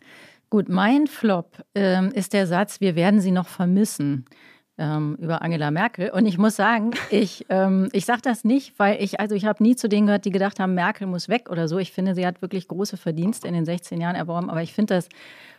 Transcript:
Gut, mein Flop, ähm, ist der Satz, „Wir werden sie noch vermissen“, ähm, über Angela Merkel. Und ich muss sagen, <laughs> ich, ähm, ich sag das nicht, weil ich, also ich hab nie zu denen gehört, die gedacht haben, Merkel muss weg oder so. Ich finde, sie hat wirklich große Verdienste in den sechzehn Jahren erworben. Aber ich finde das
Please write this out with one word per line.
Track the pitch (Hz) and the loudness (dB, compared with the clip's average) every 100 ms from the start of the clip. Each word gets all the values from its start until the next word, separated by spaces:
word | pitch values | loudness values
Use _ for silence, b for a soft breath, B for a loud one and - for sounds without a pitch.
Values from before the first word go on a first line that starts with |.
| B B B B - | B B B B -2
Gut, | 208 185 | 0 2
mein | 185 208 285 294 | 2 4 4 2
Flop, | - 220 180 - - - | 0 0 0 -4 -14 -8
ähm, | 202 196 185 190 | -2 2 2 0
ist | 202 185 | -2 -2
der | 202 180 | 0 2
Satz, | 175 208 - | 0 -2 -2
„Wir | 196 165 | 0 2
werden | 180 208 | 4 4
sie | 185 | 4
noch | 180 175 | 2 0
vermissen“, | - 180 190 214 - 143 139 - b b b b - | -2 2 2 2 0 -2 -2 -6 b b b b -8
ähm, | 151 151 151 - | -4 -2 -2 -4
über | 165 165 | -4 -4
Angela | 165 165 147 | -2 -2 0
Merkel. | 156 233 - - | 0 -2 -2 -2
Und | 185 | 2
ich | 220 175 | 2 4
muss | 214 208 | 2 2
sagen, | 202 233 220 | 2 2 -2
<laughs> | 240 - | -4 0
ich, | 262 196 - - | 0 0 -4 -2
ähm, | 190 190 190 190 | 0 2 2 0
ich | 196 - | -2 -2
sag | 240 | -2
das | 269 226 | -2 -2
nicht, | 214 269 - - | 0 0 -2 0
weil | 202 - | 2 2
ich, | 196 - | -2 -4
also | 208 | -4
ich | 202 | -2
hab | 214 208 | 0 2
nie | 220 247 | 4 4
zu | 220 | 2
denen | 208 208 | 2 4
gehört, | 202 | 2
die | 202 | 0
gedacht | 190 196 - | 0 -2 -2
haben, | 190 | -2
Merkel | 180 180 - 190 | 0 0 -2 -6
muss | 175 - | -6 -2
weg | - - | -4 -2
oder | 170 165 | -4 -2
so. | 180 | -2
Ich | 175 | -4
finde, | - 190 | -4 -2
sie | 180 180 | 0 -2
hat | 180 | -4
wirklich | 180 190 - | -8 -8 -6
große | 170 202 196 | -6 -6 -6
Verdienste | 175 160 185 - 180 | -6 -2 -2 -4 -4
in | |
den | 170 160 | -2 -2
sechzehn | 175 - 170 | -4 -6 -6
Jahren | 170 180 | -4 -4
erworben. | 165 170 180 | -6 -6 -4
Aber | 165 | -6
ich | 165 | -4
finde | - 214 | -2 0
das | 185 - B B B B | 0 -2 B B B B